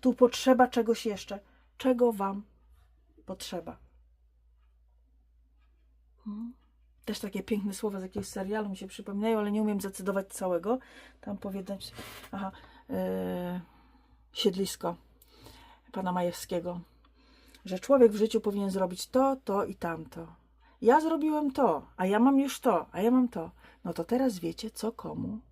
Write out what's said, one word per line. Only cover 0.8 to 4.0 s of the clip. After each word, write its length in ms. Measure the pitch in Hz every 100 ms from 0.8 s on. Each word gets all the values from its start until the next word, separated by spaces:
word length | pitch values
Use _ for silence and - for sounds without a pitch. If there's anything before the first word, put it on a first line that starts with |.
| 220 226 226
jeszcze. 340 | 202 - 202 _ _ _ _
Czego 340 | 262 240 240
wam 300 | 208 196 202 208 _ _ - _ _ _ _ -
potrzeba? 500 | 185 - 180 160 - - _